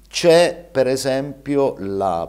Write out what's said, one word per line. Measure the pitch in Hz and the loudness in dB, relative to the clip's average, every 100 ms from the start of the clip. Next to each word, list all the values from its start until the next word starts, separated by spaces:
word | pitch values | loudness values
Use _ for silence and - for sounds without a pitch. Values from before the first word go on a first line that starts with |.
| _ | _
c'è | - 175 165 170 - - | -2 4 4 4 0 -6
per | 135 127 | -2 0
esempio | 135 135 131 143 139 - 143 135 - | 0 -2 -4 -4 -10 -4 0 0 -2
la | 98 98 98 85 | -6 -4 -2 -2